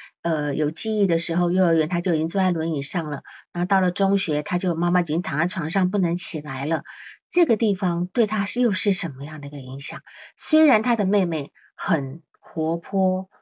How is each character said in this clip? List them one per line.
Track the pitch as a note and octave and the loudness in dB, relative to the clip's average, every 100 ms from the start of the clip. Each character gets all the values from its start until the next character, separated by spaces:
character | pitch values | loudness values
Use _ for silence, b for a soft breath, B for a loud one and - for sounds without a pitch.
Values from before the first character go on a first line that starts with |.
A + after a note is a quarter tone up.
| B _ | B _
呃， | E3+ D#3+ D3 C#3+ | -2 0 0 0
有 | D3 | -2
记 | - A3 G#3+ | -2 -2 2
忆 | G3 | 2
的 | E3 | 2
时 | - F3 | 0 0
候， | F3 | 2
幼 | F#3 F3+ | 4 4
儿 | |
园 | E3 D#3 | 4 2
她 | F3 | 0
就 | F3 | 0
已 | D#3+ | 0
经 | D#3+ | 0
坐 | G3 | 0
在 | F#3 | 0
轮 | E3+ D#3+ D3+ | 0 -2 -2
椅 | |
上 | C#3 F3+ D#3 | -4 -4 -4
了， | C#3+ - B B | -6 -10 B B
然 | F3 | -4
后 | F3+ | 0
到 | G3 | 2
了 | F#3 | 2
中 | F3+ G3 G3 | 2 2 2
学， | - D3 | 0 -2
她 | D3 F3+ | 0 -2
就， | F#3 D#3+ | 0 0
妈 | F3 | 2
妈 | F3+ | 2
已 | |
经 | E3+ D#3+ | 2 0
躺 | - C#3+ | -2 -2
在 | F3+ | -2
床 | - D3+ | -2 -2
上 | F#3+ F#3 | 0 0
不 | G3+ | 2
能 | F3 F3 | 0 0
起 | - D#3 | -4 -6
来 | D3 C3 D3 | -6 -6 -2
了。 | D#3+ - B B B _ | -4 -4 B B B _
这 | F4 E4 | 2 2
个 | A3 | 4
地 | A3 | 2
方 | F#3+ F3+ E3+ F3+ | 2 0 0 -2
对 | B3 G#3+ | 0 0
她 | G#3 G3 | 0 -4
是， | B3 | 0
又 | B3 | 2
是 | F#3+ G#3 | 2 0
什 | F#3+ E3 | 0 -2
么 | C3 D3 | -8 -10
样 | D#3 | -10
的 | C#3+ | -10
一 | |
个 | D3 | -10
影 | B2+ C3+ | -10 -10
响？ | - C#3+ - B B B | -8 -10 -14 B B B
虽 | - D#4 D#4 | 2 6 6
然 | A3 | 6
她 | A#3 A#3 | 2 0
的 | F#3+ | 2
妹 | G3+ F3+ | 2 2
妹 | E3 C#3 _ b | -2 -6 _ b
很 | - - E3 C3+ C3 _ _ | -8 0 0 0 -8 _ _
活 | - - D#3 E3+ | -12 -4 -2 -2
泼， | - G3 F#3+ F#3 F#3+ b | -4 0 2 0 -4 b